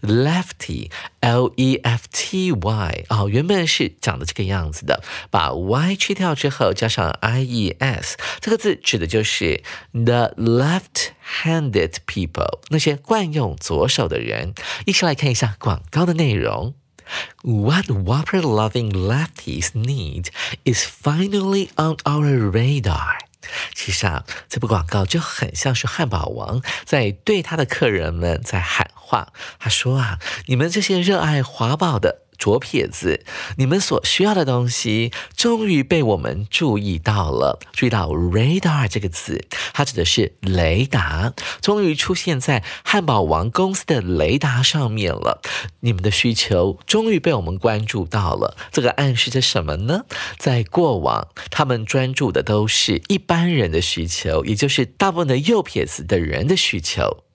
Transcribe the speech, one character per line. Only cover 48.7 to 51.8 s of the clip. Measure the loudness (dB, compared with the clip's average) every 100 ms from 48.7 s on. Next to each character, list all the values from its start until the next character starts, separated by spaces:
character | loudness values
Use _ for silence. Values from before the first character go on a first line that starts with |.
这 | 0
个 | 0
暗 | 2 0
示 | 2 0
着 | 0
什 | 0 0 -2
么 | -2
呢？ | 0 -2 -2 -10 -10 -4
在 | 0 0
过 | 0 2 2 2
往， | 2 0 -4 -12 -10
他 | -2 0
们 | 0